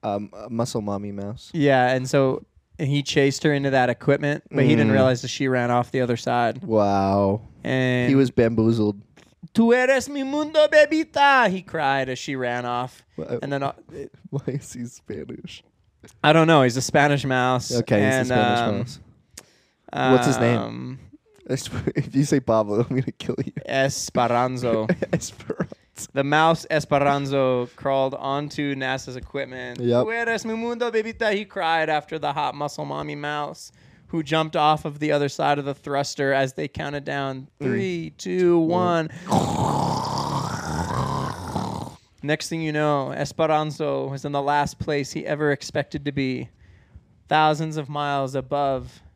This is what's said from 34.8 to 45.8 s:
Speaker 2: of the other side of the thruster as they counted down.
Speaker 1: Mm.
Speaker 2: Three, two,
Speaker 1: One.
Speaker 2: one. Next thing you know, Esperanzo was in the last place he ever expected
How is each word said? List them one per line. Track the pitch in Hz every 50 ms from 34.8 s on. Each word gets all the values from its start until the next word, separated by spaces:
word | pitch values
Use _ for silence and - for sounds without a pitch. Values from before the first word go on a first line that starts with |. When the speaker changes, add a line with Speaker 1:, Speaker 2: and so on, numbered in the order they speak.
| -
Speaker 2:
of | 160 147 147
the | 151 151
other | 151 147 143 139
side | - - 156 147 147 143
of | 139
the | 139 139
thruster | - _ 147 143 139 139 - - - 143 135 139
as | 135 135 131 131
they | - 151 139
counted | _ - 151 143 143 143 139
down. | 139 143 139 139 139 135 131 131 - _ _
Speaker 1:
Mm. | 147
Speaker 2:
Three, | 135 120 117 - 190 180 170 165 156 - _
two, | - 190 180 180 180 175 175 170
Speaker 1:
One. | 165 160 170 180 180 180 175 165 160 160 - - - -
Speaker 2:
one. | - - - - - - - - - - - - - - - - - - - - 71 69 - - - - - 80 78 78 85 85 80 - - - 67 67 65 - - - - - - - - - - - - - - - _ _ _ _ -
Next | 143 151 156 - -
thing | 175 165
you | 160 156
know, | 151 151 151 151 147 143 135 135 139
Esperanzo | - 143 139 - - 165 156 156 151 156 156 143 - 156 147 139 139 135 139
was | 139 135 -
in | 147
the | 143 143
last | 139 139 147 147 143 139 - _
place | - - 151 143 139 -
he | - 156 -
ever | - 151 143 151 147
expected | 143 - - - - 147